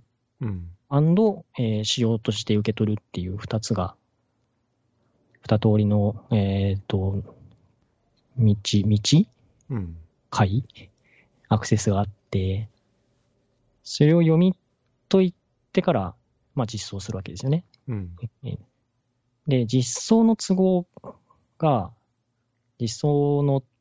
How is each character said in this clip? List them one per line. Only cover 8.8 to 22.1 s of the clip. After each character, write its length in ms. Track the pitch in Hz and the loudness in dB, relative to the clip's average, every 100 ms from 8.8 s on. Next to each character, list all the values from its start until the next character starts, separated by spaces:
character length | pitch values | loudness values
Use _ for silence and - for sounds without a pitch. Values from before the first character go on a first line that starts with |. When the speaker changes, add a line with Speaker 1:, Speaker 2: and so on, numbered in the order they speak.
| 101 104 - 156 - _ _ _ - | 2 2 4 4 2 _ _ _ -10
Speaker 1:
う 60 | 120 | -8
ん。 220 | 87 82 80 _ _ | -8 -12 -20 _ _
Speaker 2:
解？ 340 | - 98 113 - - - _ _ _ _ _ _ | -2 0 0 -6 -14 -20 _ _ _ _ _ _
ア 120 | 110 | -2
ク 80 | - | 0
セ 100 | 107 | -2
ス 120 | 110 | 0
が 100 | 98 | 0
あ 40 | |
っ 60 | 101 - _ | -2 -8 _
て、 380 | 98 95 98 107 _ _ _ _ _ _ _ _ _ _ _ | -4 -2 -4 -8 _ _ _ _ _ _ _ _ _ _ _
そ 200 | - - | -16 2
れ 100 | 151 | 4
を 80 | 170 | 6
読 160 | 160 160 | 4 4
み 180 | 185 - _ _ _ _ _ | 2 0 _ _ _ _ _
解 180 | 190 185 | 2 2
い 60 | - _ _ _ | -2 _ _ _
て 80 | - | -2
か 120 | 180 | 0
ら、 220 | 131 92 - _ _ _ - | 0 -2 -10 _ _ _ -6
ま 80 | |
あ、 40 | 113 | -6
実 220 | 104 - | -6 -10
装 100 | 98 | -12
す 120 | - | -10
る 60 | 95 | -10
わ 60 | |
け 80 | - | -10
で 60 | 90 | -8
す 80 | 135 | -2
よ 60 | |
ね。 140 | 160 - _ - | -2 -4 _ -10
Speaker 1:
う 60 | |
ん。 180 | 107 90 87 113 - | -8 -8 -12 -16 -14
Speaker 2:
え、 140 | 127 - - _ _ _ _ _ _ _ - | -12 -12 -16 _ _ _ _ _ _ _ -2
で、 180 | 131 113 | 0 2
実 360 | 131 123 - | 0 -2 -6
装 220 | - 226 | 0 4
の 120 | 226 220 | 4 2
都 200 | - 185 | -2 0
合 300 | 185 185 175 - - - _ _ _ _ | 2 0 -2 -14 -20 -20 _ _ _ _
が、 340 | 156 123 90 - _ | 0 0 -2 -12 _